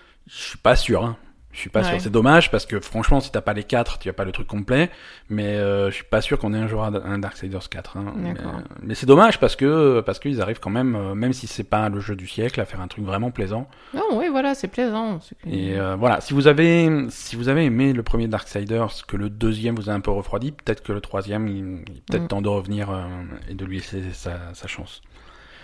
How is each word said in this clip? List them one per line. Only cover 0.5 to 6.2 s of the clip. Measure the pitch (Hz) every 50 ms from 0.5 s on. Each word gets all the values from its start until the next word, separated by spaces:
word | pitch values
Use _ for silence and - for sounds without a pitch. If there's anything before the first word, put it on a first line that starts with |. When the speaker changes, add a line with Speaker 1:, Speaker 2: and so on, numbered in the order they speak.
| - -
Speaker 1:
pas | - 110 127
sûr, | - - - 113 90 107
hein. | 117 113 - - - - _ - - -
Je | -
suis | - 95
pas | - 107 98
Speaker 2:
Ouais. | -
Speaker 1:
sûr. | - 92
C'est | - 110
dommage | 101 113 110 135 156 170 165 -
parce | - 107 -
que | - 107 101
franchement, | - - - 110 113 - 147 139
si | 127 -
t'as | - 110
pas | - - 104
les | 104 104
quatre, | - - 120 117 - - -
tu | - 95
as | 92
pas | - 98
le | 95
truc | 92 - 117 -
complet. | - 104 101 101 123 139 170 175 - - - - - - - -
Mais, | 107 107 104 104
euh, | 104 104 101 101 101 101 98 98
je | 95 -
suis | -
pas | - -
sûr | 110